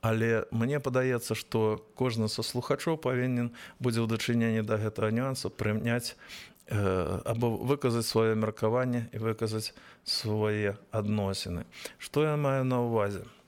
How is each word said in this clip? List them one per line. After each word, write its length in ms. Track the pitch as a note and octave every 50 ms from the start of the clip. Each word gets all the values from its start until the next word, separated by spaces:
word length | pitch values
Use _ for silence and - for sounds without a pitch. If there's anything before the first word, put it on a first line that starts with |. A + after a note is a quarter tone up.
але 460 | - A2+ A2 A2+ A2+ A#2 A2+ A2 - -
мне 300 | - A#2 A2+ B2+ C#3+ D3
падаецца, 540 | C3+ C3+ B2 B2+ B2+ C3 B2 A#2+ A#2 - A2+
што 480 | - - - - A2+ A2 G#2+ G#2+ - - - -
кожны 340 | - B2+ B2+ A2+ A2+ A2 G#2+
са 140 | - -
слухачоў 540 | A2+ - - B2 B2 - D3 C#3+ - E3+ D#3+
павінен 560 | D#3 - B2+ B2+ B2 B2+ B2+ B2+ A#2+ A#2+ A#2+ A#2 - - - - _
будзе 220 | - B2 A2+ A#2
ў 80 | A2+ A2
дачыненні 560 | A2+ A2 - - A#2+ A#2 A2+ A2+ A2 A2+ G#2+
да 160 | G#2 A2 G#2+
гэтага 320 | G#2+ G#2+ G#2+ - G#2+ G#2+
нюанса 400 | A2 A#2 B2+ C3+ C3 C3 - G#2
прыняць, 640 | - - G#2+ G#2 G#2+ A2 A2 A#2 A#2 A#2+ A#2 - - - - - - - - - - - -
э, 540 | - - G#2 G2+ F#2+ F#2 F#2 F2 D2+ F#2 - -
або 320 | - A#2 A2+ A#2+ A#2+ A2
выказаць 500 | - - B2 C#3+ C#3+ - B2+ A#2 A#2 A2+ -
сваё 260 | - A2 A2+ A2+ A2
меркаванне 760 | A2 A2 G#2+ G#2 - - A2 A2+ B2 B2+ B2+ A#2+ A#2+ A2+ A2
і 60 | - A2
выказаць 560 | A2+ A2+ A2 A2 A#2 G#2+ G#2+ A2 A2 - - - - - - - _
свае 720 | - - - - A2 G#2 G#2+ G#2+ G#2+ G#2+ G#2 G#2 G2+ G2 G2+ - -
адносіны. 760 | - A2+ G2+ G#2 G#2 G#2+ G2+ F#2+ G2 - - - F2 E2+ - - - - - - - -
Што 260 | - - - C#3+ D3+
я 120 | D#3 D3+
маю 280 | D3+ D3 C#3 C3+ C3+ C3
на 180 | C3 B2+ B2
ўвазе? 440 | A#2+ A#2 A#2 A2 G2+ G2+ G2+ F#2 - - - - -